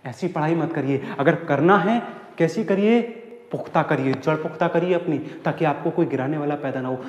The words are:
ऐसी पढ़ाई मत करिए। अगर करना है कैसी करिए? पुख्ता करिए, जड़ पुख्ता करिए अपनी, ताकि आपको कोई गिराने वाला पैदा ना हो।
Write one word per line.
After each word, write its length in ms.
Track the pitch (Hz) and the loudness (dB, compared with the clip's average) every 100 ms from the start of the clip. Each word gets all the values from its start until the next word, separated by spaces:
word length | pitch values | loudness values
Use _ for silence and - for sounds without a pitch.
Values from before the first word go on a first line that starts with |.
| 139 | -14
ऐसी 220 | 120 180 | -6 -4
पढ़ाई 280 | 180 151 165 | 0 0 0
मत 180 | 151 | 0
करिए। 280 | 147 135 135 - - | -2 0 0 -2 0
अगर 160 | 143 165 - | 2 2 2
करना 320 | 143 165 196 | 4 6 6
है 240 | 180 233 - - - - | 4 0 -2 -12 -10 0
कैसी 260 | 165 165 | 0 0
करिए? 380 | 220 196 208 233 233 - - - - | 0 2 4 4 2 -8 -16 -20 -10
पुख्ता 300 | 139 - 170 | -10 -2 0
करिए, 300 | 147 143 131 131 | 2 2 0 0
जड़ 200 | 156 156 | 0 -2
पुख्ता 320 | 165 - 170 | -2 -2 0
करिए 260 | 170 180 | 2 2
अपनी, 240 | 180 170 143 - - - | 0 0 -2 -4 -6 -4
ताकि 200 | - 160 | 0 0
आपको 260 | 143 170 | 0 -2
कोई 140 | 165 156 | 0 0
गिराने 320 | 131 131 156 | 0 -2 -2
वाला 180 | 147 147 | -2 -4
पैदा 260 | 139 131 | -4 -4
ना 60 | 127 | -4
हो। 160 | 131 | -6